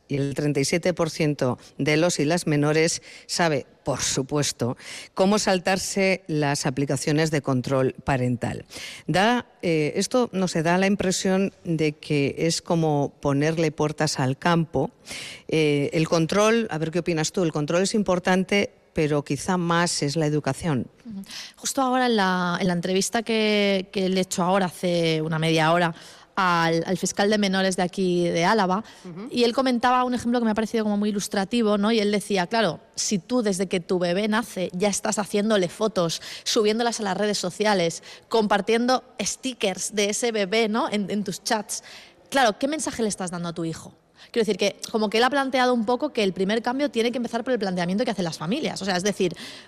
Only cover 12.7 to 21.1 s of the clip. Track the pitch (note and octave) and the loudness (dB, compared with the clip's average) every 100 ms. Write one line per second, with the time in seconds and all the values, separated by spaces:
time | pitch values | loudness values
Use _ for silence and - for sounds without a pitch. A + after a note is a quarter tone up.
12.7 | E3+ D#3+ D3 C#3 - C#3+ C#3 D3+ E3 D#3+ | 0 2 2 -2 -2 -2 0 0 0 0
13.7 | D3+ D3+ D3 D#3 - C3 C#3 F3 E3+ D#3+ | 0 -2 0 -2 0 -2 0 2 2 2
14.7 | - D#3+ - - - - - - D#3 D3+ | -2 -4 -6 -16 -14 -14 -16 -2 2 2
15.7 | C#3+ C#3+ E3 D#3+ E3+ D#3+ F#3+ G#3+ A#3 A3 | 2 0 0 2 2 2 4 4 2 0
16.7 | D#3 D#3+ E3+ E3 E3 D#3 - E3+ D3+ D3 | -4 -4 -2 -2 -2 -2 0 0 0 0
17.7 | E3+ F#3+ A3+ F#3+ F3+ F#3+ F#3 F#3 G3+ G3+ | 0 2 0 0 0 2 2 2 0 0
18.7 | - _ - D3+ D3 C#3 C#3 - F#3 E3+ | -6 _ -2 0 0 0 -4 -2 0 2
19.7 | E3+ E3+ - C#3+ D3+ D3+ D3+ C#3 C3+ F3 | 2 2 0 -2 0 0 0 -2 -4 -2
20.7 | C3+ - _ A#3+ | -2 -4 _ -16